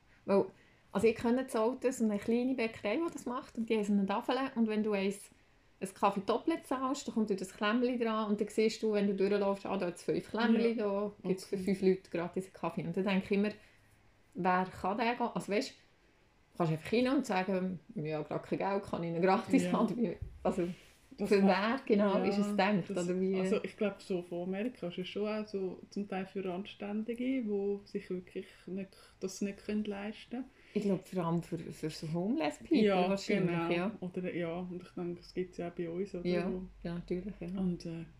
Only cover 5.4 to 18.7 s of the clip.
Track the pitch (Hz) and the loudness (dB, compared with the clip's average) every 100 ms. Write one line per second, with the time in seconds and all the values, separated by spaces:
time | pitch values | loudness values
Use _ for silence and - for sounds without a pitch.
5.4 | _ _ _ - 190 - 208 196 190 233 | _ _ _ -10 -10 0 2 2 0 0
6.4 | - 330 - 262 262 277 - 233 214 190 | 2 -2 -2 -2 0 -2 -2 0 2 0
7.4 | 185 - 208 233 247 247 226 220 214 208 | -4 -2 0 2 2 2 0 2 2 0
8.4 | 208 - 220 220 220 208 202 190 190 202 | 0 2 2 2 0 2 2 4 4 4
9.4 | 196 196 - 196 180 175 - 160 - 208 | 2 0 -2 -2 -2 -4 -2 -2 -2 0
10.4 | 233 226 233 226 208 196 208 202 185 185 | 4 4 4 2 0 0 -2 -4 -2 -2
11.4 | - 202 190 190 190 185 - 175 175 190 | -2 -4 0 4 4 4 0 -6 -4 -4
12.4 | 190 - 170 - 160 170 190 190 190 202 | -8 -6 -6 -4 -4 0 2 2 2 2
13.4 | 208 - - _ _ _ _ _ _ - | 2 -2 -16 _ _ _ _ _ _ -2
14.4 | 185 185 185 - 185 214 233 247 240 - | 2 2 2 -2 -4 0 0 0 -2 -2
15.4 | 170 202 269 - _ _ _ _ _ _ | -2 -2 -2 -8 _ _ _ _ _ _
16.4 | _ - 170 156 - 220 254 277 262 185 | _ -2 0 0 0 2 4 2 2 0
17.4 | 185 190 185 185 - - 151 156 151 160 | 2 0 0 -6 -10 -8 -4 -4 -4 -6
18.4 | - 165 185 | -4 -2 0